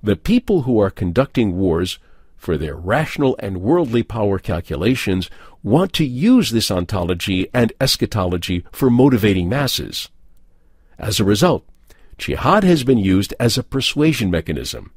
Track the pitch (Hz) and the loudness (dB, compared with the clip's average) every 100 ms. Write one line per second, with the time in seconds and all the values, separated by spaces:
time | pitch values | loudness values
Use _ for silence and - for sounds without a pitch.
0 | 101 101 - 240 - 196 120 117 98 - | -2 -4 0 0 2 -2 2 2 0 -2
1 | 92 85 139 - 110 87 95 82 90 - | -4 0 -2 0 0 0 0 0 -2 -6
2 | - - - - - 80 73 76 85 120 | -16 -20 -20 -16 -4 -4 -4 -8 -4 -2
3 | 156 - 139 127 101 95 95 170 151 117 | -2 -2 -2 -2 -6 -6 0 0 2 -2
4 | 110 113 104 98 - 87 - 69 95 131 | -2 -2 -2 -2 -4 -6 -6 -4 0 0
5 | - 92 92 - - - - 127 190 - | 0 -2 -2 -12 -20 -12 0 0 2 -2
6 | 151 123 190 254 143 113 - 92 90 98 | -2 0 4 4 4 0 0 -2 -2 -4
7 | 87 90 - 92 92 123 113 - 131 - | -2 -4 -2 -2 0 0 0 0 -2 0
8 | 110 110 92 90 - 90 - - 135 120 | -2 -2 -2 -2 -4 -6 -6 0 2 6
9 | 139 123 104 95 87 127 139 - 58 - | 4 4 2 2 0 -2 -2 -4 -6 -10
10 | - - - - - _ _ _ _ - | -12 -18 -20 -20 -20 _ _ _ _ -10
11 | - 104 98 104 175 120 - - _ - | -4 0 2 4 4 2 -4 -20 _ -20
12 | - - - 69 - 196 196 170 123 123 | -20 -14 -8 -4 2 4 4 2 4 2
13 | 95 95 101 - 120 120 - 135 - - | 4 2 0 0 0 0 -4 -4 -2 0
14 | 151 147 104 85 80 73 62 - - | 0 2 0 -2 -2 -6 -6 -12 -14